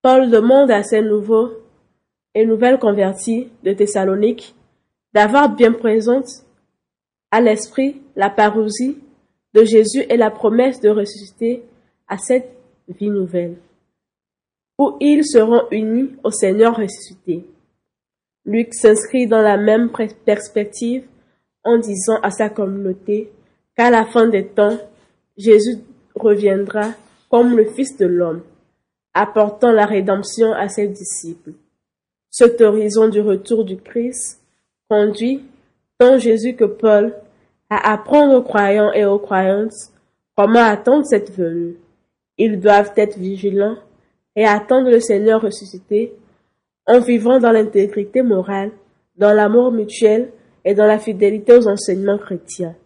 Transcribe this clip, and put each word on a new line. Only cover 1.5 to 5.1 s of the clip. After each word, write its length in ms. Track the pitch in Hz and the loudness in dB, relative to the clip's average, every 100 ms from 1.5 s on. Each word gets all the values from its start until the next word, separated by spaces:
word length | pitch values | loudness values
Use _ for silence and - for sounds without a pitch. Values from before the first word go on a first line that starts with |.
| - _ _ _ _ _ _ _ | -8 _ _ _ _ _ _ _
et 120 | 208 226 | -2 0
nouvelles 340 | 220 247 262 | 2 2 2
convertis 720 | 220 202 190 190 - 226 254 _ | 0 0 -2 -4 -6 -6 -8 _
de 80 | 185 | -6
Thessalonique 840 | 196 208 202 190 196 214 240 - _ _ _ _ _ _ | -2 -2 0 -2 0 -2 -4 -14 _ _ _ _ _ _